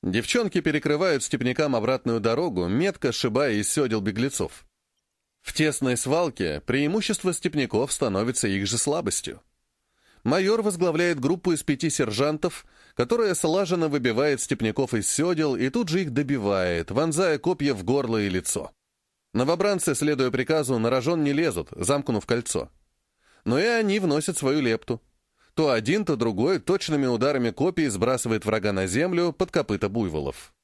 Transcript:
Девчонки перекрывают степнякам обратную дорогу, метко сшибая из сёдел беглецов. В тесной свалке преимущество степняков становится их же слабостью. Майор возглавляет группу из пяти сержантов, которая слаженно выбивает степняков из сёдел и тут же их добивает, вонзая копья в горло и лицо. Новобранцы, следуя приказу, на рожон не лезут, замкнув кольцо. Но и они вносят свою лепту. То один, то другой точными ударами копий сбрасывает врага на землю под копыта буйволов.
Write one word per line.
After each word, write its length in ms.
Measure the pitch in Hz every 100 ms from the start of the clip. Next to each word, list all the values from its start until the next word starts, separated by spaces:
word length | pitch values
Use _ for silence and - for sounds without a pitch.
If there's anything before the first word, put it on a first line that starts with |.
Девчонки 600 | - 95 120 240 220 185
перекрывают 640 | 165 151 151 147 190 143
степнякам 520 | - 135 120 127 151 123
обратную 440 | 107 131 - 117
дорогу, 480 | 101 120 175 95 87
метко 440 | 107 190 - -
сшибая 420 | 113 127 110 143
из 160 | 104 101
сёдел 320 | - 135 110
беглецов. 640 | 98 104 131 - 80 - - _ _ _ _ _ _ _
В 120 | -
тесной 440 | - 156 139 131 123
свалке 640 | - 151 170 - 87 73
преимущество 720 | - 127 147 202 - 214 185
степняков 580 | 170 175 147 127 107 131
становится 560 | - 127 95 117 127 107
их 180 | 98 98
же 120 | 117
слабостью. 640 | - 151 113 - - - _ _ _ _ _ _ _ _
Майор 400 | - 156 190 226
возглавляет 560 | 214 180 180 156 175 160
группу 320 | 131 180 185
из 100 | 160
пяти 300 | - 139 165
сержантов, 760 | - 127 104 143 151 175 - - _ - -
которая 400 | 123 233 220 180
слаженно 540 | 165 170 190 180 160
выбивает 520 | 143 123 110 147 139
степняков 540 | - 139 110 104 135 117
из 120 | 101
сёдел 440 | - 165 170 156 120
и 140 | 127
тут 200 | 165 208
же 120 | 170
их 100 | 170
добивает, 800 | 123 139 139 101 98 90 85 82
вонзая 480 | 104 165 151 185 151
копья 380 | 170 180 143 117
в 80 |
горло 360 | 90 135 127 113
и 100 | 101
лицо. 420 | 92 - - 71 _ _ _ _ _ _ 104
Новобранцы, 600 | 131 170 190 196 - 139
следуя 360 | 147 143 131
приказу, 480 | 123 127 156 131 127
на 100 | 113
рожон 360 | 131 123 170 147
не 80 |
лезут, 340 | 143 165 87 78 -
замкнув 500 | 87 143 139 113 -
кольцо. 440 | 120 120 - - _ _ _ _ _ _ _
Но 160 | - 127
и 60 | 208
они 340 | 233 214 202
вносят 380 | 185 147 156 170
свою 240 | 139 147
лепту. 400 | 127 110 - 117 _ _ _ _ _ -
То 160 | 156
один, 340 | 120 110 190 202
то 100 | 139
другой 440 | 117 98 127 185
точными 460 | - 190 - 151 135
ударами 460 | 120 131 143 120
копий 360 | - 160 180 151
сбрасывает 580 | 98 113 127 120 110 101
врага 260 | 110 101
на 160 | 98 95
землю 460 | 98 175 175 175
под 180 | 156 185
копыта 380 | 175 143 - 202
буйволов. 640 | 104 101 78 69 - - _